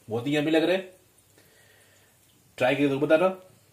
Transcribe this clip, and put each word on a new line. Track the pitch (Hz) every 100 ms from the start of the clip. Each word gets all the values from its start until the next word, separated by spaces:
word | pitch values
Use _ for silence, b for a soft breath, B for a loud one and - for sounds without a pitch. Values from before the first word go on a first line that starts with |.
| -
बहुत | 113 135
ही | 151
yummy | 151
लग | 160
रहे | 165 190
हैं। | - - _ _ _ _ b b b b b b b b _ _ _ -
Try | 127 139
करके | 143
जरूर | 135
बताना | 151 160 185 190 - - _